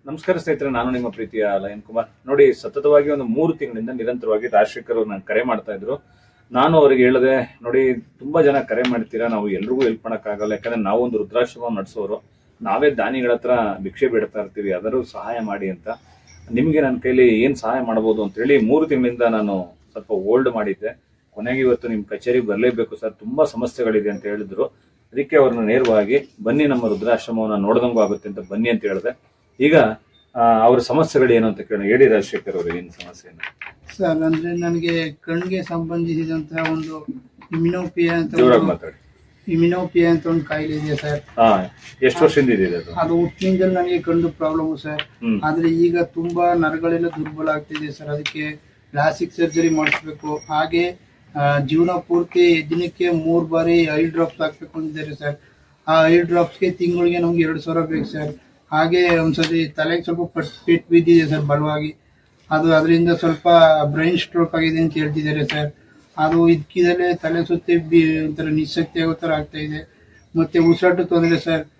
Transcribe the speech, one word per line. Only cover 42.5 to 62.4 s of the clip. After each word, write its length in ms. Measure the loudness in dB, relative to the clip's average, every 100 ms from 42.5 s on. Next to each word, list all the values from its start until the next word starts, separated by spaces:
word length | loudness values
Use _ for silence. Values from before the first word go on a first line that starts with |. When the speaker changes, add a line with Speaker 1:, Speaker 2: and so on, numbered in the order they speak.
Speaker 1:
ಇದೆ 260 | 2 0 -2
ಅದು? 180 | -6
Speaker 2:
ಅದು 260 | -4 -2 0
ಹುಟ್ಟಿನಿಂದಲೂ 520 | -2 -2 -2 0 0
ನನಗೆ 260 | 0 -2 -2
ಕಣ್ಣು 300 | 0 0 -2
ಪ್ರಾಬ್ಲಮ್ 500 | -4 -4 -2 -4 -6
ಸರ್. 240 | -8 -10
Speaker 1:
ಹ್ಮ್. 380 | -12 _ -4 -2
Speaker 2:
ಆದ್ರೆ 240 | -2 0 0
ಈಗ 340 | 2 0 0
ತುಂಬಾ 520 | -4 -6 -6 0 0
ನರಗಳೆಲ್ಲ 520 | 0 -2 -2 -4 -2 -4
ದುರ್ಬಲ 400 | -6 -10 -6 -6
ಆಗ್ತಿದೆ 440 | -6 -8 -12 -10
ಸರ್, 160 | -12 -10
ಅದಕ್ಕೆ 340 | -8 -8 -8 -10 -12 _ _ _
ಲ್ಯಾಸಿಕ್ 400 | 0 0 0 -8
ಸರ್ಜರಿ 360 | -2 0 2 2
ಮಾಡಿಸ್ಬೇಕು. 640 | 2 0 -2 -6 -12 -8 -8
ಹಾಗೆ, 640 | -4 -2 0 0 -2 -6 _ _ _ -2
ಆ, 220 | 0 0
ಜೀವನ 320 | 0 2 2
ಪೂರ್ತಿ 760 | 0 -2 -2 0 4 4 4 0
ದಿನಕ್ಕೆ 400 | -4 -4 -2 0
ಮೂರ್ 380 | 0 2 0 0
ಬಾರಿ 340 | 0 2 2
ಐ 220 | 2 0
ಡ್ರಾಪ್ಸ್ 360 | 0 0 -4 -2
ಹಾಕ್ಬೇಕು 380 | -6 -6 -12 -10
ಅಂತಿದ್ದಾರೆ 360 | -8 -8 -12
ಸರ್. 220 | -8 -8 -10 _ _ _ _ 0
ಆ 180 | 4 6
ಐ 120 | 4
ಡ್ರಾಪ್ಸ್‌ಗೆ 520 | 4 0 0 -2 -4
ತಿಂಗಳಿಗೆ 480 | 0 -2 0 0 2
ನಮ್ಗೆ 240 | 0 0
ಎರಡ್ 180 | 0 -2
ಸಾವಿರ 200 | -4 -4
ಬೇಕು 240 | -2 -4
ಸರ್. 300 | -6 -8 -10 -10 _ _ _
ಹಾಗೆ 460 | -2 2 2 2 2
ಒಂದ್ಸತಿ 500 | 2 0 0 0 -2
ತಲೆಗೆ 340 | -4 -2 -2
ಸ್ವಲ್ಪ 360 | -4 -6 -4 -6
ಪಟ್-, 280 | -8 -8 0
ಪೆಟ್ಟು 240 | 0 4
ಬಿದ್ದಿದೆ 400 | 4 6 6 4
ಸರ್ 100 | -2
ಬಲವಾಗಿ, 560 | 0 0 0 -2 -6 -10 _ _ _ _